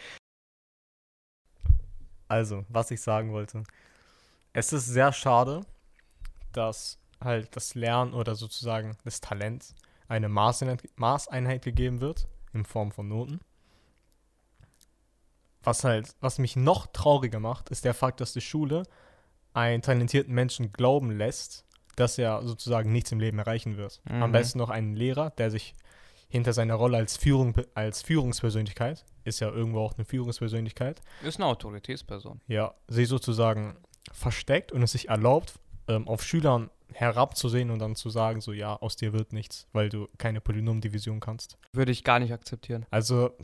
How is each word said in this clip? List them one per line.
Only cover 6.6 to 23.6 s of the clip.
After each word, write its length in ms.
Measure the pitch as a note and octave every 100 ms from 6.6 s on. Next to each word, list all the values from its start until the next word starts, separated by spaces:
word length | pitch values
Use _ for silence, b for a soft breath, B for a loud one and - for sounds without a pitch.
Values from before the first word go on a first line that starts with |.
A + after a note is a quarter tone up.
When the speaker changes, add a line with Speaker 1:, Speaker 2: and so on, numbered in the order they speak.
| A2+ A2 - - _ -
Speaker 1:
halt 340 | B2 A#2 G#2+ -
das 180 | -
Lernen 400 | B2 A#2 A#2+ B2
oder 200 | A#2+ A2+
sozusagen 640 | G#2+ A2 - A#2 A2+ A2 G#2+
das 160 | - -
Talent 540 | - G2+ G#2 B2 - - b b b
eine 200 | A2+ G#2+
Maßeinheit, 600 | G#2 G#2+ A#2+ C3 B2+ - -
Maßeinheit 680 | A#2 C#3+ - C3 B2+ B2+
gegeben 380 | B2+ A#2 B2+ B2
wird 260 | C3+ E3 - - -
in 120 | A2
Form 260 | G#2 A2+ G#2
von 180 | - G2+
Noten. 320 | G#2+ B2+ D#3+ - _ b b b b _ _ _ _ _ _ - _ _ _ _ _ _ _ _ _
Was 220 | - A#2
halt, 300 | C3 A2 A2 -
was 180 | C3 -
mich 180 | B2+ -
noch 300 | C3+ F#3+ -
trauriger 520 | - D3+ C#3+ B2+ A2
macht, 280 | A2 B2+ -
ist 140 | B2
der 100 | B2+
Fakt, 260 | A#2 C3 -
dass 120 | B2
die 80 | -
Schule 440 | - D3+ D3 D#3 F#3 b b b b b _
einen 280 | - A#2 A#2
talentierten 520 | B2 B2 A#2+ C#3 C#3
Menschen 380 | B2 B2+ - A2+
glauben 380 | - B2 C#3+ B2+ G#2
lässt, 480 | G#2+ - - - - _ _ -
dass 220 | B2 -
er 240 | A#2 G#2+
sozusagen 500 | A#2+ A2+ - A#2 A2
nichts 200 | A2+ A2+
im 80 | A2+
Leben 180 | A2 G#2+
erreichen 380 | G#2 A2+